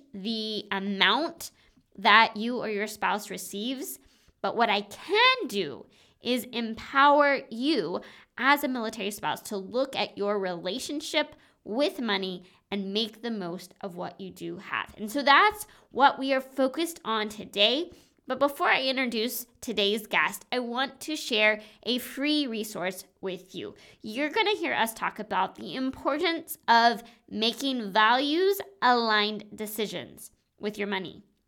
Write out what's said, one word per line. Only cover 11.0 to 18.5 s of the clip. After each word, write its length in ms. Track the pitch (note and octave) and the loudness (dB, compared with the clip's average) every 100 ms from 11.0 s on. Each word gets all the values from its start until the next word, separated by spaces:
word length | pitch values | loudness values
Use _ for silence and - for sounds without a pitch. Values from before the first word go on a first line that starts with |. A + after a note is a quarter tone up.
| - D#4 D4+ - _ _ | -2 -2 -2 -8 _ _
with 340 | - A3 D4 F#4+ | -6 0 0 0
money 460 | A#3 G3 F#3 F3 - _ _ | -2 -2 -2 -8 -14 _ _
and 220 | G3+ G3 | -6 -2
make 300 | G#3 A3 - | -2 -2 -6
the 80 | A#3 | -8
most 420 | A3 F3 F3 - _ | -6 -6 -8 -14 _
of 160 | G3 F3 | -12 -8
what 240 | F3 - | -10 -10
you 100 | F#3+ | -14
do 280 | - E3+ F3 | -10 -10 -10
have. 360 | - A#2 - - | -6 -6 -6 -10
And 120 | G#3 | -6
so 120 | C#4 | 0
that's 440 | C#4 C#4+ G#4 G#4 - - _ | 6 8 6 2 -12 -18 _
what 280 | A3+ C4+ - | 4 4 4
we 160 | C4+ | 0
are 80 | C4 | 0
focused 580 | C4+ - C4 C#4+ E4+ - G#3+ | -2 0 0 0 -4 -4 -4
on 240 | A3 G#3+ | -4 -4
today. 600 | G#3 - G3 G#3 C4+ E4+ - _ _ - | -8 -8 2 2 2 -4 -12 _ _ -8
But 120 | B3 | 0
before 300 | C#4+ | 0